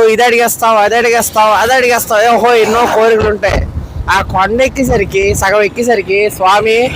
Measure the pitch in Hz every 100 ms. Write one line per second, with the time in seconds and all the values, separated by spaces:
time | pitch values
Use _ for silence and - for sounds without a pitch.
0 | 226 220 247 233 233 - 226 220 208 233
1 | 233 233 - 220 214 202 226 262 247 240
2 | - 214 233 226 233 240 214 226 240 220
3 | 226 220 214 208 196 190 - - - -
4 | - 185 - 185 196 233 262 277 254 233
5 | 185 190 202 196 190 208 202 - 240 220
6 | 185 196 208 - 185 202 220 226 254